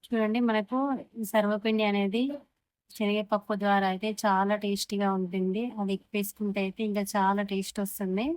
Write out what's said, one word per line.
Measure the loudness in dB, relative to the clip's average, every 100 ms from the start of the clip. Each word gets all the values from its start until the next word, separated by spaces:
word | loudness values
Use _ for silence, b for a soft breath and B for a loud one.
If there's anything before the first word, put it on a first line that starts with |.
చూడండి, | -2 0 2 2
మనకు | 2 2 0 -2 0 -2 -6
ఈ | -8
సర్వపిండి | 0 2 2 0 0 2
అనేది | 2 2 2 0 -2 -4 -14 _ _ _ _
శనగపప్పు | -4 -2 0 0 -2 -2 -2
ద్వారా | 2 2 2
అయితే | 0 -4 -2
చాలా | 2 2 2 0
టేస్టీగా | 0 -2 -2 0 0
ఉంటుంది. | 0 -2 -2 0 -2 -4 -4
అది | -2 -2 _
వేసుకుంటే | -4 -4 -4 -4 -2
అయితే | -4 -2
ఇంకా | -2 -2 0
చాలా | 2 2 2
టేస్ట్ | 0 -2 -4 -4
వస్తుంది. | -6 -4 -2 -2 -2